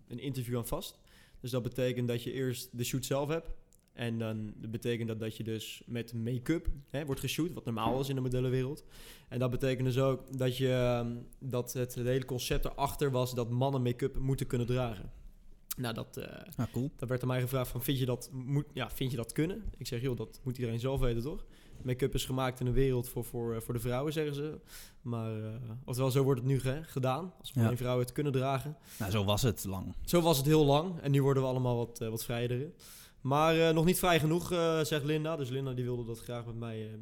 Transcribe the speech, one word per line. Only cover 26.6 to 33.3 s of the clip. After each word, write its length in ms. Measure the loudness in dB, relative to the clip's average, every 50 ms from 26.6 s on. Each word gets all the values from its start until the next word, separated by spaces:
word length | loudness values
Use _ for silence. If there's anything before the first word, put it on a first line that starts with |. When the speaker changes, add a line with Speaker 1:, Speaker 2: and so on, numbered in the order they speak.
| 2 0 -2 -2 -6
Speaker 1:
gedaan. 500 | -6 -4 -2 0 0 0 0 -4 -6 -10 -12
Als 120 | -12 -4 2
Speaker 2:
Ja. 100 | 4 4
Speaker 1:
alleen 120 | 4 4
vrouwen 260 | 2 0 0 2 2 0
het 100 | 0 -2
kunnen 180 | -2 0 2
dragen. 460 | 2 2 2 2 0 -2 -2 -6 -10 -10 -14 -14 -8 -6
Speaker 2:
Nou, 120 | -2 0
zo 120 | 0 2 2
was 160 | 2 2 4
het 220 | 4 2 2 0 -2
lang. 300 | -6 -6 -6 -6 -6 -6 -6 -2
Speaker 1:
Zo 160 | 2 4 4
was 160 | 6 6 4
het 80 | 4 6
heel 200 | 6 6 8 8
lang. 340 | 8 6 4 4 0 -4 -4
En 120 | 0 2
nu 100 | 4 4 6
worden 200 | 4 4 4 2
we 60 | 2
allemaal 260 | 2 2 2 2 2
wat, 240 | 0 0 -4 -4 -6
eh, 80 | -4 -4
wat 140 | -4 -4 -4
vrijer 260 | -4 -2 -2 0 0
in. 220 | -2 -2 -4 -6 -10 -14 -20 -20 -20 -20 -20 -20 -14 -6
Maar, 380 | -2 2